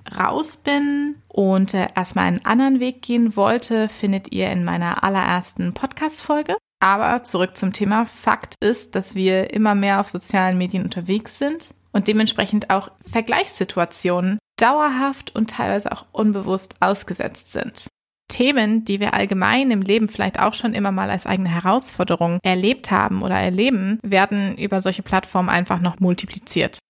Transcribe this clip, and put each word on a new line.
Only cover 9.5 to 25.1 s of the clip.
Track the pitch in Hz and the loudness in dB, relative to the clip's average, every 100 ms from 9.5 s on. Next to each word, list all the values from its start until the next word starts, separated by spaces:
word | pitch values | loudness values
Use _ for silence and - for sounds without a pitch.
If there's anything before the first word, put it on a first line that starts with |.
immer | - 214 | 2 2
mehr | 202 202 196 | 4 2 2
auf | 196 | 0
sozialen | 180 - 196 185 185 | -4 -2 0 2 2
Medien | 180 185 | 0 -2
unterwegs | 180 - 170 202 - - | -4 -4 -2 -2 -2 -4
sind | 285 320 - - _ | -2 -2 -8 -12 _
und | 202 196 | -2 2
dementsprechend | 214 220 - 196 214 - | 2 2 0 0 0 2
auch | 190 - _ - | 0 -2 _ -6
Vergleichssituationen | 233 226 - 403 - 185 - 170 - 180 180 180 208 _ - | -4 0 0 0 -4 -4 -2 -2 -2 -2 0 0 -2 _ 2
dauerhaft | 233 294 302 254 277 269 - | 4 4 2 0 -2 -4 -8
und | - 220 | -4 -4
teilweise | - 202 202 - | -2 -2 -2 -4
auch | - - | -8 -10
unbewusst | - 214 202 - 190 - - | 0 2 2 0 -2 -4 0
ausgesetzt | 185 202 - 180 - - - | 0 0 -2 -6 -6 -8 -8
sind. | - - - - _ _ _ - | -6 -4 -6 -10 _ _ _ -4
Themen, | - 254 277 214 226 | 0 2 2 2 2
die | 220 196 | 0 -2
wir | 208 | 0
allgemein | - 196 190 196 240 269 | 0 0 2 2 2 2
im | 214 | 2
Leben | 190 214 208 | 2 2 2
vielleicht | - 196 - | -2 -4 0
auch | 196 | 0
schon | - 233 | 0 -4
immer | 214 202 | 0 0
mal | 190 190 | 0 -2
als | 190 | -2
eigene | - 190 180 | -2 -2 0
Herausforderung | 170 185 226 - - 196 175 170 175 | 0 2 0 0 -4 -2 0 0 0
erlebt | 190 185 196 262 - | 0 0 2 0 0
haben | 190 - 190 | 0 0 0
oder | 196 190 | -2 0
erleben, | 185 185 240 233 190 220 | 0 2 2 2 0 -4
werden | 196 196 196 202 196 - | 2 2 4 0 -2 -4
über | 202 190 | -2 0
solche | 190 185 | -2 -4
Plattformen | - | -2